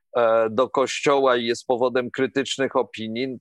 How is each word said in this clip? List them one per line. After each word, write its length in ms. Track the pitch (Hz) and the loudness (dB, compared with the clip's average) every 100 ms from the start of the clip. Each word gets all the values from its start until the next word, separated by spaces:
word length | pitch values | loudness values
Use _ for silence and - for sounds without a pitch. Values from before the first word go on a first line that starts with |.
| _ 123 | _ 0
e, 340 | 113 113 113 | 4 4 2
do 200 | 110 123 | 0 0
Kościoła 680 | 139 123 - 151 139 135 120 | 0 -2 0 2 4 4 2
i 80 | 117 | 0
jest 220 | 117 - | -4 -2
powodem 440 | 117 127 123 123 | 0 0 0 -4
krytycznych 640 | - 131 139 120 - 131 131 | -2 -2 -2 -4 -4 0 0
opinii, 640 | 117 - 110 117 135 123 | -2 -6 -8 -6 -6 -6